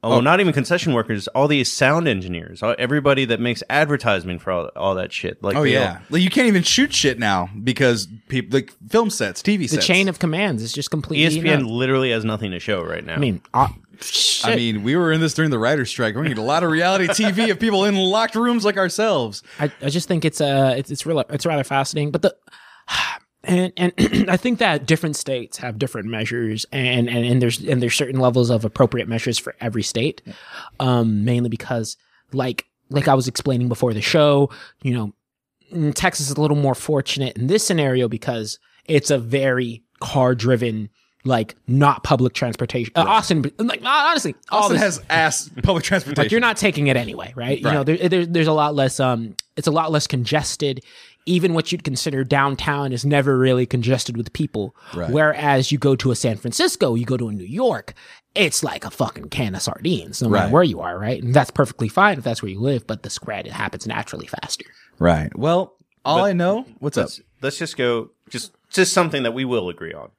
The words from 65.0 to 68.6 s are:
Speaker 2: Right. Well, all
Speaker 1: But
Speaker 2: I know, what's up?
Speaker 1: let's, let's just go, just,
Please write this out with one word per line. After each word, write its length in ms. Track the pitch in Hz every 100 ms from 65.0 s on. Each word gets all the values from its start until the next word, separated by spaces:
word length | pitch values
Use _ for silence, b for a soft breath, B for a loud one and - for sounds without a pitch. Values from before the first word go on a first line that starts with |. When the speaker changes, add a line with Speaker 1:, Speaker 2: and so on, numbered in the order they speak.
Speaker 2:
Right. 360 | 85 78 78 -
Well, 380 | 139 175 190 _ _ _
all 140 | 131 165
Speaker 1:
But 60 |
Speaker 2:
I 80 | 202
know, 320 | 175 175 214 262 -
what's 180 | 143 131
up? 80 | 90
Speaker 1:
let's, 140 | - _ _
let's 160 | 131 -
just 180 | 165 -
go, 340 | 123 117 - _ _
just, 220 | 123 - _